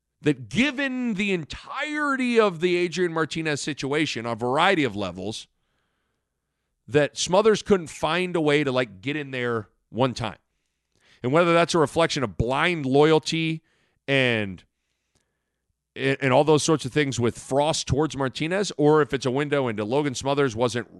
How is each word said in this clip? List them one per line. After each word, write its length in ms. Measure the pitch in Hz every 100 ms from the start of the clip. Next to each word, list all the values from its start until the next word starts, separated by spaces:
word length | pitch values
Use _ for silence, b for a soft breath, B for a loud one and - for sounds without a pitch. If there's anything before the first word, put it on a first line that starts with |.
| _ _
that 280 | 147 143 113
given 640 | 156 285 262 277 254 240
the 180 | 190 208
entirety 1040 | 185 147 - - 247 302 302 294 262 247 233
of 220 | 208 165
the 160 | 180 175
Adrian 360 | 175 156 180
Martinez 500 | 160 156 170 160 143
situation 640 | - 143 135 147 151 120 117
on 60 |
a 40 | 113
variety 480 | 123 139 180 196
of 100 | 131
levels, 520 | 98 95 87 95 113 - _ _ _ _ _ _ _ _ _ _ _ _ _ -
that 300 | 139 139 -
Smothers 460 | - 185 220 202
couldn't 240 | - 196 156
find 500 | - 151 170 180 170
a 40 |
way 240 | 151 147
to, 80 | 139
like, 280 | 127 123 95
get 160 | 123 151
in 140 | 139
there 380 | 131 123 117 107 _ _
one 240 | 104 131
time. 260 | 113 113 - _ _ _ _ _ _ b b
And 100 | 123
whether 220 | 151 175
that's 200 | 170 170
a 40 | 175
reflection 440 | 143 160 165 151
of 140 | 120 85
blind 480 | 117 135 170 170
loyalty 800 | 135 135 151 156 - 165 160 160 _ _ _ _ -
and, 560 | 139 127 113 101 90 _ _ _ _ _ _ _ _ _ _ _ _ _ -
and 360 | 131 135 139
all 120 | 127
those 200 | 151 151
sorts 200 | - 156
of 80 | 127
things 260 | 147 139 113
with 200 | 117 -
Frost 480 | - 135 147 151 -
towards 300 | 127 156 135
Martinez, 560 | 135 - 156 190 196 -
or 260 | 147 156
if 120 | 143
it's 100 | 135
a 60 | 127
window 380 | 131 147 143 127
into 160 | 104
Logan 300 | 104 135 147
Smothers 400 | 123 135 143 139
wasn't 340 | 107 123 117 98